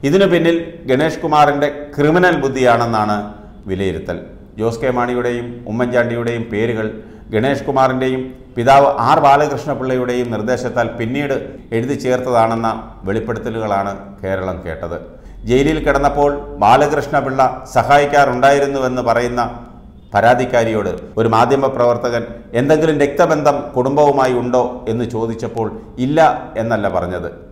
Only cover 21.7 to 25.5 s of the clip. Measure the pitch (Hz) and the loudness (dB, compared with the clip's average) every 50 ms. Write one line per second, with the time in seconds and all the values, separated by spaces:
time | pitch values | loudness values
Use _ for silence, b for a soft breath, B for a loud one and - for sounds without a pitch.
21.7 | - - 120 120 - 120 - 123 120 117 113 - - - - - - 117 127 143 | 0 2 2 2 2 0 -2 -2 -2 -4 -4 -6 -12 -16 -16 -6 -2 -2 2 2
22.7 | 156 156 156 160 151 143 143 139 - - 180 160 160 151 147 147 143 131 - - | 2 2 2 0 2 2 0 0 2 2 2 2 2 2 2 0 0 0 -4 -6
23.7 | - - 123 135 143 143 151 143 139 135 131 131 127 123 123 123 123 127 123 - | -2 -2 0 0 2 2 4 4 4 2 2 2 0 0 -2 0 2 2 2 0
24.7 | - - - - 113 120 120 113 - 110 113 113 117 110 - 113 | -4 -8 -6 -4 -4 -2 -4 -4 -4 -4 -4 -4 -4 -6 -8 -8